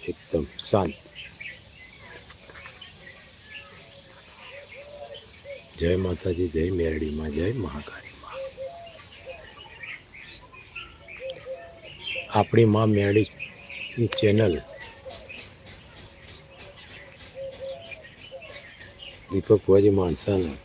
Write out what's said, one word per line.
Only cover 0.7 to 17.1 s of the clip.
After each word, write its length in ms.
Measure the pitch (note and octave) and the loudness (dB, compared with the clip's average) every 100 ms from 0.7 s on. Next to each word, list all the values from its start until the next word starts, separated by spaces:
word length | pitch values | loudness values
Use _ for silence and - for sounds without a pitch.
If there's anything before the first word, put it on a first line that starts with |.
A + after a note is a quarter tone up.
શાંત. 240 | G#2+ F2 - - - - - - - - - - - - - - - - - - - - - - - - - - - - - - - - - - - B4+ C#5 C#5+ B4 C#5+ D5 C#5+ C#5 - - C#5 C#5 - - | 4 4 -2 -14 -16 -16 -12 -14 -14 -18 -20 -20 -20 -18 -18 -18 -20 -18 -16 -16 -16 -18 -16 -18 -18 -20 -20 -18 -16 -16 -20 -20 -20 -20 -20 -20 -20 -16 -16 -16 -16 -14 -14 -12 -14 -16 -20 -14 -14 -14 0
જય 120 | E2 F#2 | 2 4
માતાજી, 480 | F#2+ E2+ F#2+ E2+ F2+ | 2 0 -2 0 2
જય 180 | D#2+ E2+ F#2 | 2 2 2
મેરડીમાં, 500 | E2 D#2 D2+ D2 D#2 D2 | 2 2 -2 -2 -2 0
જય 100 | F2+ B2+ | 0 0
મહાકાળીમાં. 720 | F2+ C#2+ - - - - - C5+ C5+ C5 C5+ E5+ E5+ D#5+ - - C5 D5 - - - A5+ - - - - - - C6 - - - - - - - C5 B4 A#4+ C5 E5+ - - - - - - A2 | -4 -6 -10 -14 -16 -18 -12 -10 -10 -8 -10 -10 -16 -18 -18 -18 -14 -14 -14 -16 -18 -14 -14 -14 -16 -18 -16 -18 -18 -20 -16 -14 -14 -16 -18 -12 -10 -10 -10 -12 -12 -16 -18 -12 -6 -6 0 2
આપણી 340 | G2+ A2+ A2+ | 6 8 8
મા 120 | G#2 A2 | 8 6
મેરડીની 1200 | G#2 G2+ G#2 G2+ - - - - - - - A2+ - | 4 6 6 4 -2 -16 -16 -16 -12 -10 0 0 4
ચેનલ 340 | G#2+ G#2 G#2+ D2+ - - - - - - - - - - - - - - - - - - - - - - - - C#5+ | 6 8 6 4 -2 -14 -16 -14 -14 -14 -14 -14 -14 -18 -18 -18 -18 -20 -20 -20 -20 -20 -20 -20 -18 -18 -18 -18 -18